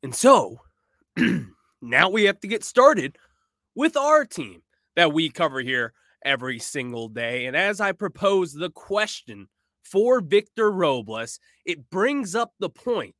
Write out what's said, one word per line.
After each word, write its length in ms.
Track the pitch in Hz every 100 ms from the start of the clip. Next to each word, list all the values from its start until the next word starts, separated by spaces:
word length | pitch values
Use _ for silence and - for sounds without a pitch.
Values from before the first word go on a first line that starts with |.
And 100 | 139
so, 460 | - 254 262 107 113 _ _ _ _ _ -
<clears throat> 640 | - 180 107 _ _ _
now 280 | 120 123 185
we 160 | 214 202
have 160 | 196
to 60 | 196
get 120 | 214
started 560 | - - 269 254 139 - _ _ _ _ _
with 220 | - 311 294
our 300 | 294 311 277
team 360 | - 113 87 _ _ _ -
that 160 | 170
we 160 | 151 160
cover 320 | - 160 135
here 320 | 127 127 117 _ _ _ 139
every 340 | 135 127 120
single 480 | - 147 123 120 113
day. 380 | 110 117 127 123
And 100 | 143
as 240 | 196 202
I 140 | 202
propose 580 | 180 202 - 196 196 175
the 180 | 143 175
question 760 | - - 202 214 - - 101 98 _ _ _
for 380 | - 190 233 254
Victor 500 | 165 202 208 - 214
Robles, 680 | 190 160 131 107 110 117 - _ _ -
it 240 | 160 123
brings 460 | 185 233 285 214 202
up 160 | 233 _
the 100 | 185
point. 460 | _ - 226 - _